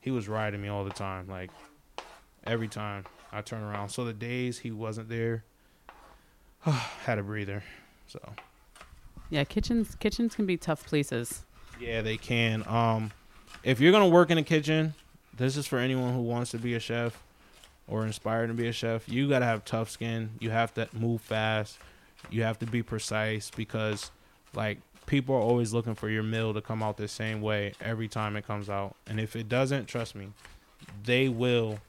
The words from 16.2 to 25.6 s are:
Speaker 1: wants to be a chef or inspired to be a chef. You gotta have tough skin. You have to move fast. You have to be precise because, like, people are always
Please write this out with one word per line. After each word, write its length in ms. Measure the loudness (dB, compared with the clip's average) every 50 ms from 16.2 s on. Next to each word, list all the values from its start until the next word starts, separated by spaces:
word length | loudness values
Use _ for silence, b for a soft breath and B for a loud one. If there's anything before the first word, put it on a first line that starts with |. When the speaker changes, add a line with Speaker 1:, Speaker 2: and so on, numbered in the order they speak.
| 0
Speaker 1:
wants 300 | 0 0 0 -2 -2 -4
to 60 | -4
be 140 | -2 -2 -2
a 60 | -2
chef 420 | -2 -2 -2 0 0 -2 -4 -6 -20 -20 B B B B B B B B B B _
or 180 | -4 -2 -2 -2
inspired 400 | -2 -4 -4 -2 -2 0 0 0 0
to 60 | 0
be 120 | -2 -2 -2
a 40 | -2
chef. 360 | -2 -2 0 -2 -2 -4 -2
You 200 | 0 0 2 4
gotta 160 | 4 4 4
have 180 | 4 2 0 -2
tough 240 | -2 -2 -2 -2 -4
skin. 400 | -6 -6 -4 -2 -2 -2 -4 -6 -8 -6
You 100 | -4 0
have 220 | 2 2 0 0 0
to 140 | -4 -6 -4 -4
move 280 | -2 0 0 0 -2
fast. 580 | -2 -2 -2 0 2 2 0 0 -2 -4 -10 -20 B B B B B B B B -14 -6
You 120 | -2 0 0
have 140 | 0 0 -2
to 60 | -4
be 160 | -2 -2 -2 -2
precise 680 | -2 -4 -6 -4 -2 -2 0 0 0 -2 -4 -6 -8
because, 600 | -8 -8 -8 -4 -4 -2 -2 -2 -2 -4 -6 -12 -14 b b b b b b -12 -6
like, 240 | -4 -2 -2 -4 -6 -10 _ _ -18 -4
people 280 | 0 2 2 2 2 2
are 60 | 2
always 320 | 4 4 4 4